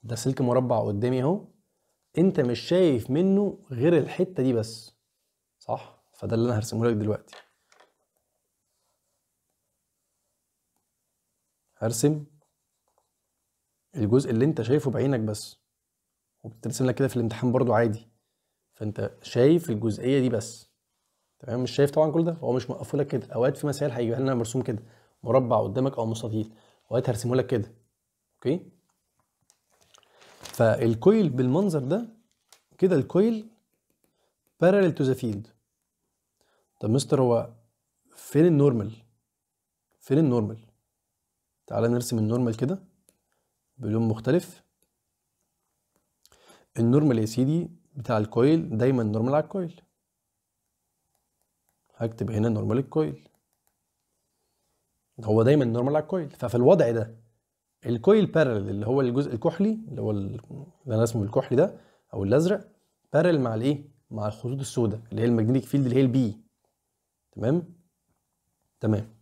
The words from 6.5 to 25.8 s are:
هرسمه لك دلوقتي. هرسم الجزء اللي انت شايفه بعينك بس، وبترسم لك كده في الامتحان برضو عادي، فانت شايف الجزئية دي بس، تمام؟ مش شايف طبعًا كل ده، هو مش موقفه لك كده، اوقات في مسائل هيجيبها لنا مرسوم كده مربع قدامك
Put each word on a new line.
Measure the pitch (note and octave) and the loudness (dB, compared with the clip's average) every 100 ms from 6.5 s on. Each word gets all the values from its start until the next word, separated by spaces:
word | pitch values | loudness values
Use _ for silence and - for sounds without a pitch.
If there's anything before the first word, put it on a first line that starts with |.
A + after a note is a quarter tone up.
| A2 | -2
هرسمه | A2 A2 A#2 | -4 -2 0
لك | A2 | 0
دلوقتي. | G#2+ G#2 - - _ _ _ _ _ _ _ _ _ _ _ _ _ _ _ _ _ _ _ _ _ _ _ _ _ _ _ _ _ _ _ _ _ _ _ _ _ _ _ _ _ _ _ _ | -2 -4 -8 -20 _ _ _ _ _ _ _ _ _ _ _ _ _ _ _ _ _ _ _ _ _ _ _ _ _ _ _ _ _ _ _ _ _ _ _ _ _ _ _ _ _ _ _ _
هرسم | A#2 A2+ D3 D3+ D3 _ _ _ _ _ _ _ _ _ _ _ _ _ _ _ _ E3 | -4 0 0 0 -8 _ _ _ _ _ _ _ _ _ _ _ _ _ _ _ _ -4
الجزء | G#2 B2 C#3 | 2 2 2
اللي | A2+ C#3 | 0 2
انت | D3+ | 0
شايفه | A2 D3 C#3+ | 0 0 0
بعينك | A#2+ C3 C3 | -2 -2 -2
بس، | G#2+ G#2+ - - _ _ _ _ _ _ _ _ | -4 -6 -12 -20 _ _ _ _ _ _ _ _
وبترسم | - - A#2 - B2+ | -20 -10 -8 -2 -2
لك | A#2+ | 0
كده | C3+ | -2
في | B2 | 0
الامتحان | A2+ A2+ B2 | -4 -2 0
برضو | B2+ B2 | 2 2
عادي، | G#2+ A#2 G#2+ - _ _ _ _ _ _ | 4 2 -2 -12 _ _ _ _ _ _
فانت | _ G#2+ G#2 G#2+ - | _ -10 -6 -8 -10
شايف | - A#2+ C3+ E3+ E3 | -4 4 4 4 0
الجزئية | G#2+ A2+ G2+ B2 C#3 | -4 -4 -4 0 0
دي | B2+ | 0
بس، | A2+ - - _ _ _ _ _ _ _ _ | -2 -6 -18 _ _ _ _ _ _ _ _
تمام؟ | - A#2+ | -8 -6
مش | B2 | -4
شايف | B2+ C#3+ | 0 2
طبعًا | D3+ D#3 | 2 2
كل | D#3 E3 | 2 -2
ده، | |
هو | E3 B2 | -4 -4
مش | B2 A#2 | -4 -4
موقفه | C3 - C#3+ | -10 -6 -4
لك | C#3 | -2
كده، | C3 - | -4 -6
اوقات | A2 B2+ C#3+ | -2 0 0
في | D3 | -6
مسائل | C#3 C#3+ | -2 -4
هيجيبها | A#2+ A#2 A#2 | -2 -2 -2
لنا | C3+ B2 | -2 -2
مرسوم | A2 C3 | -2 -4
كده | B2 A2 - _ _ _ | -4 -8 -10 _ _ _
مربع | A#2+ C3 B2 A2+ | 0 0 2 0
قدامك | G#2+ B2+ | 0 -2